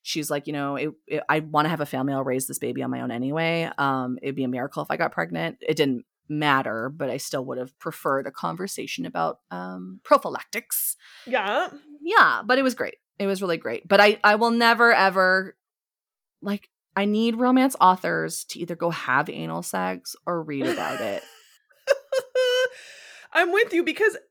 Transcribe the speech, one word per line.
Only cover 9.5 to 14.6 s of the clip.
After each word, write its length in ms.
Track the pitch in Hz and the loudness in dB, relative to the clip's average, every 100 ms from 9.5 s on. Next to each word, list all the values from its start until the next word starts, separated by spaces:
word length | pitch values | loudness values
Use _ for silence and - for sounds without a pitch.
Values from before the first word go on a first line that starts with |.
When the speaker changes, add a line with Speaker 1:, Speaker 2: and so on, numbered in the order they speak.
Speaker 1:
um, 500 | 180 185 185 185 - | -12 -10 -12 -14 -16
prophylactics. 920 | - - 175 131 - 196 _ - - - - - - | 2 2 2 -8 -8 -12 _ -6 -6 -8 -16 -20 -4
Speaker 2:
Yeah. 420 | 240 196 247 359 285 - - | -2 0 -2 -4 -8 -20 -12
Speaker 1:
Yeah, 400 | 320 427 165 117 | 0 4 4 2
but 120 | 202 262 | 2 2
it 40 | |
was 120 | 262 | 2
great. 200 | - 95 - _ - | -2 -8 -8 _ -6
It 80 | 196 | -2
was 160 | 190 | -2
really 160 | 190 165 | -2 -2
great. 280 | - 117 - | -4 -8 4
But 140 | 202 | 8
I, 180 | 208 220 | 8 6
I 120 | 208 214 | 4 4
will 140 | 233 | 4
never, 400 | 233 | 4